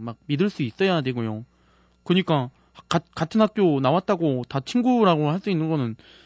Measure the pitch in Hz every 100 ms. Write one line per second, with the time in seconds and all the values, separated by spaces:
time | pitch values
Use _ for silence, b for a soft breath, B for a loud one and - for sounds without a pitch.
0 | 113 110 - 143 202 - 127 - 196 175
1 | 131 120 113 107 120 _ _ _ _ _
2 | - 175 175 151 123 - _ - - 170
3 | - - 156 220 214 - 185 139 131 165
4 | - 190 165 127 123 135 - 247 240 247
5 | 202 160 147 170 208 175 160 156 120 110
6 | b b